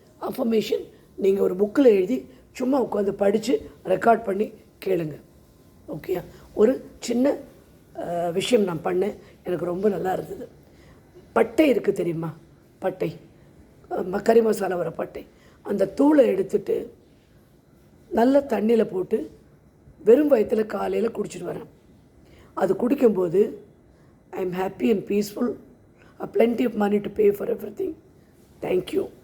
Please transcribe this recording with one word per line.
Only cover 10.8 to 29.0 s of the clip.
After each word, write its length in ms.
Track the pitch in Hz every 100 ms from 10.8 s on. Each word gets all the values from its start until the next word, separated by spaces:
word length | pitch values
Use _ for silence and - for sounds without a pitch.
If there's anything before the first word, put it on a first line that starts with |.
| - - _ - -
பட்டை 360 | - 226 - 311
இருக்கு 240 | 214 -
தெரியுமா? 420 | 190 170 160 165 - - - _ _
பட்டை, 380 | 190 - 170 - - - - - - _ -
அஹ், 160 | 359 185
ம-, 100 | 196
கறி 200 | 214 226
மசாலா 340 | 220 202 190 180
வர 140 | 165
பட்டை. 360 | - - - - _ - -
அந்த 300 | - 202 196 -
தூளை 300 | 285 302 220
எடுத்துட்டு 680 | 190 190 208 - - - - _ _ _ _ _ _ _ _ _ _ -
நல்ல 340 | 330 247 277 277
தண்ணியில 360 | 208 214 233 214
போட்டு 460 | 185 170 226 311 - _ _ _ _ - - 196
வெறும் 280 | 254 294
வயித்துல 340 | 247 208 220 214
காலையில 460 | 196 190 190 226
குடிச்சிட்டு 300 | - 190 175
வரேன். 240 | 170 - - - _ - _ _ - - - -
அது 200 | 190 -
குடிக்கும்போது, 800 | 240 285 240 185 180 170 226 - - _ _ _ _ _ _
"I 140 | 185 185
am 40 |
happy 420 | 180 190 - 247
and 180 | 202 -
peaceful, 440 | 202 208 - 240 - - - _ _ - -
a 80 | 160
plenty 340 | 202 233 233 247
of 220 | 208 202
money 120 | 208
to 100 | 202
pay 220 | - 202
for 160 | 202 208
everything, 460 | 226 415 - 370 320 - _ _ _ _ -
thank 260 | - 185 -
you" 160 | 294